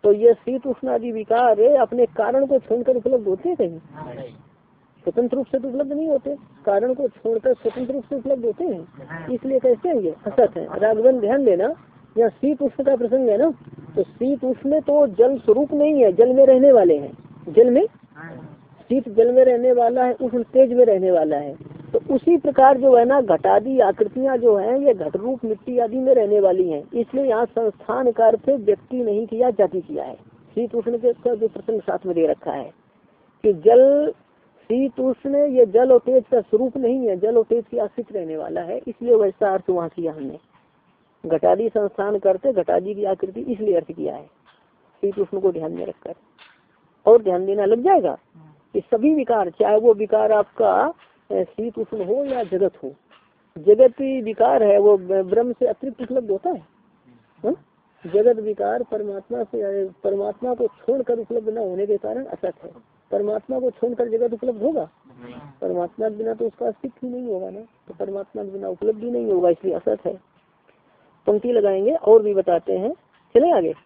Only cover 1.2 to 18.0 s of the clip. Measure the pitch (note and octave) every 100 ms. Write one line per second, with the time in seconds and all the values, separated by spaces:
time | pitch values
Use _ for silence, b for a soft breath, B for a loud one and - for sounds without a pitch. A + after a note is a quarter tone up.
1.2 | G#3 A3+ B3 G#3 A#3 C#4+ A#3 A#3+ A#3 -
2.2 | G#3+ C4 C#4 C4+ - A#3 A#3+ B3 A#3+ C4
3.2 | G3+ F#3+ F4 F4 F#3+ E3 - - D#3 -
4.2 | B2+ A2 _ _ _ _ _ _ - A3+
5.2 | A#3+ B3+ B3+ C4+ C4 B3+ C#4+ D4 D#4+ C#4
6.2 | C4+ C#4+ - _ - G3+ A#3+ B3+ C4 _
7.2 | A3 A3+ C4 A#3+ A3+ B3 B3 C4+ - C#4
8.2 | C4 C4+ A#3 G#3 E4+ F#3+ E3+ - - E3
9.2 | E4 B3+ C4+ C4 B3+ A3+ F4+ C#4+ F3+ -
10.2 | - - A3 E3+ D#3+ D3+ G#3 A3 A#3+ C4
11.2 | G3+ C4+ C4 F3 A3 D#4+ _ _ _ -
12.2 | A3+ - C#4 D4 C#4+ - C4+ C4 A#3 B3+
13.2 | B3 G#3 D#4+ C4+ - - - - F3+ -
14.2 | B3+ C#4 B3+ B3 C4+ D4+ D4 C#4+ C#4+ F#3+
15.2 | A#3+ C4+ - G#3+ C#4+ D4 D4 D4 A3+ F3+
16.2 | A#3+ B3+ C4+ C4 C#4 B3 F3+ D3 C#3+ -
17.2 | - - - D#3 B3 B3 G#4+ _